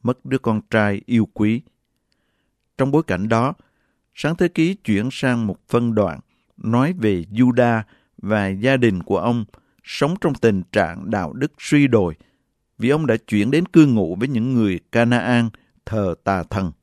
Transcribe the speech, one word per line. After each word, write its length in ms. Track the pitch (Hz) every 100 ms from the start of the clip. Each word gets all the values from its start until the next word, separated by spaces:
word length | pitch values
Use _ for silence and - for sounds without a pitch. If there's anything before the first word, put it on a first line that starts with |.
mất 220 | 117 127 131
đứa 120 | 131
con 240 | 117 107 -
trai 320 | 113 104 98 -
yêu 220 | 117 104
quý. 280 | - 107 117 - _ _ _ _ _ _ _ _ _ _ -
Trong 140 | 135
bối 120 | 143
cảnh 260 | 165 90 104
đó, 240 | 113 127 - _ _ _ _ _ -
Sáng 200 | 147 170
Thế 120 | 175
Ký 260 | - 160
chuyển 360 | 196 - 101 120
sang 360 | - 135 120 110
một 100 | 90 _
phân 280 | 120 120 107
đoạn 240 | 95 78 _ _ _ _
nói 360 | 107 120 139
về 320 | 185 110 92 82
Juda 500 | 104 127 120 120 117 110 _ _ -
và 300 | 95 107 98
gia 300 | 95 120 135
đình 260 | 117 92
của 140 | 82 95
ông 280 | 104 120 107 - _ _
sống 320 | - - 147 190
trong 120 | 165 135
tình 280 | 113 98 87
trạng 400 | 107 82 85 -
đạo 220 | 104 82
đức 200 | - 147 _
suy 300 | - 147 139
đồi 280 | 117 87 80 _ _ _ _ _ -
vì 120 | 117
ông 160 | 151 147
đã 120 | 113
chuyển 340 | - 104 104
đến 140 | 147 185
cư 200 | 170 151
ngụ 300 | 110 82 90
với 120 | 131
những 260 | 123 120
người 260 | 127 107 90 _
Canaan 580 | 117 117 120 101 123 117 - _ _ -
thờ 300 | 113 98 82
tà 200 | - 95
thần. 280 | 78 104 92 -